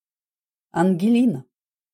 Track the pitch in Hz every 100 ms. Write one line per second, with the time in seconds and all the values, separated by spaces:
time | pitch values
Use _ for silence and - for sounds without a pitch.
0 | _ _ _ _ _ _ _ 165 185 170
1 | 208 240 247 139 - _ _ _ _